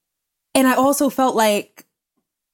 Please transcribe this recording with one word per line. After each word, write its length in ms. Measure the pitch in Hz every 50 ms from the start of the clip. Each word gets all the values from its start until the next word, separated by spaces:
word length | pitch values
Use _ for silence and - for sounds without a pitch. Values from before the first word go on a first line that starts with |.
| _ _ _ _ _ _ _ _ _ _ -
and 120 | 269 262
I 80 | 262 254
also 360 | 247 262 277 277 - 294 254
felt 240 | - - 262 254 220
like 500 | 220 220 214 208 202 - _ _ - - _ _ _ _ _ _ _ _ _ _ _ _ _